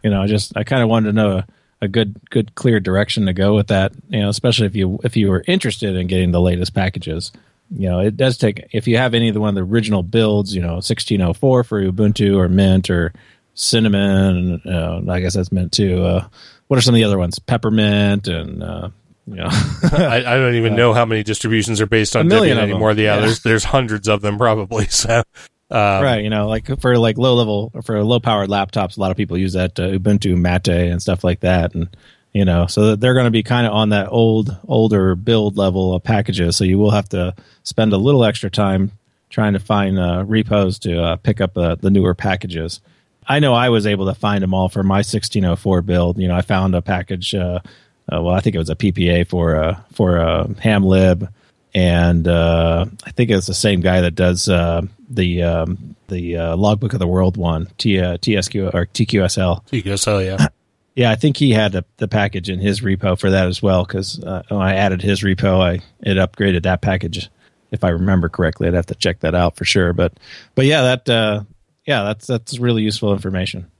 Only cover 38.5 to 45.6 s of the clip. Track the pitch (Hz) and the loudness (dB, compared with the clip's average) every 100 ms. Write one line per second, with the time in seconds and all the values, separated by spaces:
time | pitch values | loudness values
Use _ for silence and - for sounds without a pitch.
38.5 | - 101 95 98 - _ _ _ - 107 | -2 0 0 -2 -6 _ _ _ -2 0
39.5 | 98 - 104 98 95 87 87 98 110 107 | -2 0 0 2 0 0 -2 0 0 2
40.5 | 104 92 95 - 85 85 82 - 101 92 | 0 0 -2 -4 -2 -2 -2 -2 -2 -2
41.5 | 92 85 80 95 98 90 87 104 92 98 | 0 -2 0 2 2 2 0 -2 -4 -4
42.5 | 85 82 - _ _ _ _ - 143 147 | -8 -8 -12 _ _ _ _ -2 2 4
43.5 | 120 123 117 104 101 95 92 104 101 92 | 4 4 2 0 0 -2 -2 -2 -2 0
44.5 | 95 92 98 98 98 101 107 - 110 92 | 0 0 0 0 0 0 -4 -4 -2 0
45.5 | 85 | 0